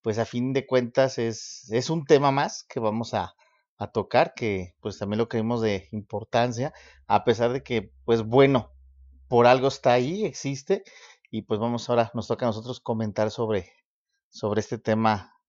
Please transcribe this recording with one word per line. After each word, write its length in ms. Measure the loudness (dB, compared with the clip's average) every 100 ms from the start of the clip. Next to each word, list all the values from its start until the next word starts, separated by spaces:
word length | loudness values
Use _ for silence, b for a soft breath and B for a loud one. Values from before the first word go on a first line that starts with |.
pues, 160 | -4 -4
a 60 |
fin 280 | -4 -4 -2
de 120 | -4 0
cuentas 520 | 0 0 0 0 0
es, 480 | -4 -6 -14 -18 -4
es 200 | -4 -2
un 140 | -6
tema 260 | 4 4 4
más 340 | 0 -2 -8 -10
que 100 | -4
vamos 340 | -2 -2 -4
a, 200 | -4 -6 _ _ _ _ _
a 120 | -4
tocar, 420 | -4 0 2 2
que, 400 | -2 -4 -4 -6 _
pues, 180 | -12 -8
también 200 | -6 -2
lo 100 | -2
creemos 320 | -2 -2 0
de 280 | 0 -2 -6
importancia, 800 | -12 -8 -10 -2 0 0 -2 -6 B B B 0
a 160 | 2
pesar 280 | 2 2 0
de 100 | -2
que, 300 | -2 -4 -4 _
pues, 180 | 0 0
bueno, 500 | 4 6 6 4 -2 -20 -20 _ -20 -20 0
por 180 | 6 6
algo 180 | 6 2
está 240 | 0 2
ahí, 320 | 2 2 -2
existe, 600 | -4 -4 -8 -8 -2 -2 B B B B _
y, 120 | -8
pues, 160 | -4 -2
vamos, 280 | -2 -4 0
ahora 200 | 0 0
nos 140 | -4 -4
toca 180 | -2 -2
a 20 |
nosotros 300 | -4 -8 -10
comentar 500 | -6 -4 -4 -2 -2
sobre, 400 | -2 -2 -2 -4 _ _ _ _ _ _
sobre 300 | -6 -2 -2
este 180 | -4 -6
tema 560 | -2 2 2 0 -4 _